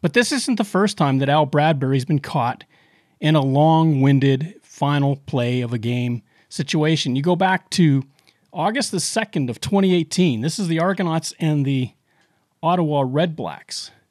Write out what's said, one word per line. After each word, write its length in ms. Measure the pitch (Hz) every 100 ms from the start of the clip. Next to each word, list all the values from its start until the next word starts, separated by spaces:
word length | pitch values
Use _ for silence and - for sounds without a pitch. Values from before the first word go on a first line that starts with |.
But 100 | 170
this 220 | 240 240
isn't 240 | 277 262 220
the 80 | 208
first 320 | 185 202 -
time 220 | 143 135
that 100 | 139
Al 160 | 151 143
Bradbury's 580 | 147 156 147 131 135
been 160 | 127 151
caught 460 | - 151 120 - - _ _ _ _ _
in 140 | 151 156
a 60 |
long-winded 1120 | 135 135 156 160 160 143 135 139 139 131 160 -
final 540 | _ - 143 143 139 139
play 460 | - 139 120 127
of 100 | 120
a 60 | 120
game 440 | 113 123 123 120 _ _ _
situation. 680 | - - 160 151 160 143 127
You 60 |
go 160 | 156 175
back 320 | 185 185 _
to 340 | - 165 135 131 _ _ _ _
August 400 | - 170 240 -
the 80 | 185
second 500 | - - 220 180 127
of 120 | 113
twenty 340 | - 196 190 180
eighteen. 460 | 160 - 180 113
This 180 | 135 -
is 80 | 180
the 120 | 165
Argonauts 540 | 175 190 180 160 - -
and 260 | 160 151 139
the 260 | 135 123 _ _ _ _ _ _ _
Ottawa 440 | 160 180 160 147 131
Red 280 | 139 175 156
Blacks. 560 | 92 71 - - - _ _